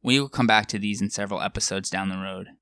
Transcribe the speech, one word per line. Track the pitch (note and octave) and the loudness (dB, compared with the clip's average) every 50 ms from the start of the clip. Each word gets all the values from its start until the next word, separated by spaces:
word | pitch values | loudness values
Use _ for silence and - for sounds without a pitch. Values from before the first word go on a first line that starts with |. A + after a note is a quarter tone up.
We | - A#2+ B2+ C#3 | 4 4 4 4
will | C#3 C3+ | 2 0
come | - - B2 | 0 2 4
back | A2+ A2 A2 G#2 - | 6 6 6 4 2
to | - G#2 | -6 -4
these | G2+ G#2 G2+ - | -2 -2 -2 -2
in | G2 G2+ | -2 -4
several | - - G2+ G2 G2+ - | -2 -4 -4 -4 -4 -4
episodes | - G2+ _ G2 - - F#2+ G2 F#2+ - | -4 -4 _ -4 -4 -2 -4 -4 -4 -4
down | F#2 F#2+ F#2+ F#2+ | -4 -2 -2 -2
the | F#2 | -4
road. | F#2 F#2+ F#2+ F#2+ F#2+ G2 - - _ | -4 -6 -8 -8 -10 -12 -14 -18 _